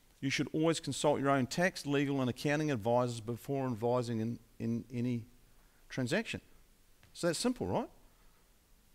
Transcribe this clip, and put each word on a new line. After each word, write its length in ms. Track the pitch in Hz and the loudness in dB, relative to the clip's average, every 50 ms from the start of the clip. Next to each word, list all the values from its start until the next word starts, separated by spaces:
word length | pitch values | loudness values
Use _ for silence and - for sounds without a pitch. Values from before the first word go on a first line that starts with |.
| _ _ _ - | _ _ _ -6
you 100 | 131 135 | -4 -2
should 180 | - - 143 - | 0 0 -2 0
always 280 | - 156 156 165 156 - | 0 2 2 2 2 0
consult 400 | - 147 127 - - 151 135 107 | -2 -6 -4 0 2 2 2 4
your 100 | 135 139 | 4 4
own 160 | 139 135 123 | 4 4 2
tax, 400 | - - 175 175 185 - - - | 0 0 2 2 0 0 -2 -4
legal 340 | 143 143 139 143 135 139 135 | 0 2 2 2 2 0 0
and 80 | 131 123 | 0 0
accounting 440 | - - - 147 147 151 156 147 | -2 0 0 0 2 2 2 0
advisors 480 | 139 110 98 117 120 123 123 123 117 117 | 0 0 2 2 4 4 2 2 -2 -6
before 460 | 107 113 120 107 - - 139 135 131 | -6 -6 -8 -6 -4 -4 -2 -2 0
advising 540 | 131 120 104 120 120 123 123 120 120 117 110 | -2 -2 0 0 2 2 2 0 0 -2 -2
in, 180 | 110 117 120 - - - - - | -2 -2 -4 -6 -12 -20 -10 -6
in 260 | 113 113 117 117 - - | -4 -2 -2 -2 -4 -6
any 320 | 127 120 120 127 120 117 107 - - - - - - - - - _ - - - | -6 -4 -2 -2 -2 -4 -6 -10 -20 -20 -20 -20 -20 -20 -20 -20 _ -20 -18 -10
transaction. 520 | - 135 127 117 151 220 226 - - 95 - - - - - _ _ _ _ _ - _ - - | -4 -4 -2 0 0 -2 -2 -4 -8 -10 -12 -14 -20 -20 -20 _ _ _ _ _ -20 _ -20 -18
So 160 | - - - 175 | -8 -2 0 0
that's 100 | 160 - | 0 2
simple, 280 | - 247 247 - - | 0 0 0 0 -2
right? 220 | 90 110 202 254 - - - - - _ _ - - _ _ _ _ _ _ _ _ - _ _ - | 0 0 -2 -2 -4 -10 -20 -20 -20 _ _ -20 -20 _ _ _ _ _ _ _ _ -20 _ _ -16